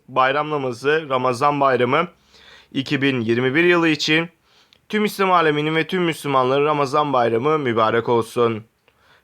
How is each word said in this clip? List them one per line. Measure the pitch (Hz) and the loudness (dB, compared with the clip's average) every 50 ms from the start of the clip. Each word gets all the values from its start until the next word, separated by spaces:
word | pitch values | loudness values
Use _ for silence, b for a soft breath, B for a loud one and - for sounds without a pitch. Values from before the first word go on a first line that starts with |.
| _ | _
Bayram | - 127 131 127 131 135 147 151 151 | -4 0 0 2 2 2 -2 -2 -2
namazı, | 151 143 135 127 117 113 127 143 156 156 - 135 | -4 -4 -4 -4 -6 -2 -2 0 0 0 -2 -2
Ramazan | 135 127 127 127 123 113 147 147 147 143 | -2 0 0 -2 0 0 0 0 2 2
bayramı | 139 135 127 120 123 123 139 156 175 175 - B B B B B B B B B B B | 2 2 2 2 2 2 2 0 0 -2 -8 B B B B B B B B B B B
iki | - 135 131 - 151 131 | -8 -6 -4 -4 -4 0
bin | 135 139 131 123 | 0 0 0 0
yirmi | 110 113 117 120 127 131 131 | 0 0 0 0 0 0 0
bir | 160 175 | 2 2
yılı | 175 175 170 165 165 | 4 2 2 2 0
için | 151 147 - 156 156 160 170 170 - _ b b b b b b b b b _ | 0 0 0 0 0 0 -2 -4 -10 _ b b b b b b b b b _
tüm | 208 214 208 | -2 -2 -2
İslam | 208 208 - 196 190 | -2 -2 -2 0 2
aleminin | 180 170 165 156 202 165 151 156 160 | 2 4 4 2 0 0 -2 -2 -2
ve | 160 156 | -2 -2
tüm | 160 185 185 175 | -2 -2 -2 -2
Müslümanların | 165 147 - - 143 135 131 127 127 135 143 143 | -2 -4 -4 -4 0 0 2 2 2 2 2 2
Ramazan | 156 151 147 143 127 139 151 151 143 135 | 2 0 0 -2 0 0 0 0 2 0
bayramı | 123 120 117 117 117 127 151 156 151 | 2 2 2 0 0 0 0 0 0
mübarek | 143 123 110 113 110 110 110 117 113 - | 0 0 0 2 2 2 2 0 0 0
olsun. | 120 117 110 - - 123 120 117 113 107 110 _ _ _ _ b b b b b b b | 0 0 -2 -2 -2 -2 0 0 -2 -6 -10 _ _ _ _ b b b b b b b